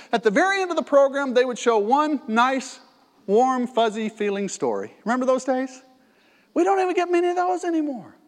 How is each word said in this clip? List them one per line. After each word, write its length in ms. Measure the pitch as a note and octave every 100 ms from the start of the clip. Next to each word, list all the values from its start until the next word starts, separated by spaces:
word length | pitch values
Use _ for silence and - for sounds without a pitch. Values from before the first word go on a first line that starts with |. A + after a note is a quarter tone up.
| -
at 100 | A#3
the 80 | A3
very 300 | G3+ F#4+ G4
end 100 | F#4
of 60 | E4
the 60 |
program, 520 | B3+ C#4+ C#4 C#4 C#4
they 120 | A#3+ B3+
would 120 | A#3+
show 200 | A#3+ A3
one 420 | G#3 C#4 D4+ C#4 -
nice, 500 | A3+ B3+ C4+ - - - _ _ _ -
warm, 400 | G#3 C4 B3+ A#3+
fuzzy 420 | A3+ A3+ G#3+ A3
feeling 400 | G#3+ G#3 G3 F#3+
story. 460 | - C3 G2+ G#2 -
Remember 220 | G3+ B3 B3+
those 180 | C4
days? 380 | C#4 B3+ C4 - - _ _ _ _ _ _
We 80 | C#4+
don't 180 | F#4 G4
even 140 | F#4
get 160 | F4 F4
many 180 | F4 F4
of 80 | F4+
those 280 | F4+ F4+
anymore. 500 | F4 E4 D4 B3 D#3+ -